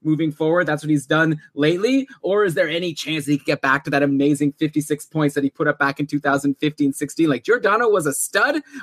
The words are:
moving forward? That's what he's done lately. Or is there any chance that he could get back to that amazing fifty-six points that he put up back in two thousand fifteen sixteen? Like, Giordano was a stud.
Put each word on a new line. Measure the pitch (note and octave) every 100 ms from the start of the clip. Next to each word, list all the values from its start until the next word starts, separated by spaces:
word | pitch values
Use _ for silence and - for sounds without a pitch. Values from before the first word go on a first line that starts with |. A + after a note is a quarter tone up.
moving | D#3 D3+ D#3+
forward? | D3+ D#3+ F3 E3
That's | D3+
what | D3+
he's | D3+ -
done | D#3 D#3+ D3+ -
lately. | - D3 F3+ A3 C4+ C4 -
Or | F3 G3+ G3+
is |
there | E3 E3
any | E3+ F3+
chance | D3+ - D#3 C#3+
that |
he | C#3+
could | -
get | D3
back | C#3 C#3 D3
to |
that | C#3+
amazing | C#3+ C#3 C#3+ C#3+ D3
fifty-six | - D#3 D3+ D3+ D3 -
points | D#3 D3 C#3+
that |
he | C#3
put | - D3+
up | C#3+
back | C#3 C#3+
in | D3
two | D3
thousand | C#3+ C#3 C#3+ C3+
fifteen | D3+ D3+ C#3
sixteen? | - C#3+ - E3
Like, | B2+
Giordano | - A#3+ G3 G#3+ A#3+
was | G3 D3+
a |
stud. | C3+ - F#3+ B3 D4+ - C#4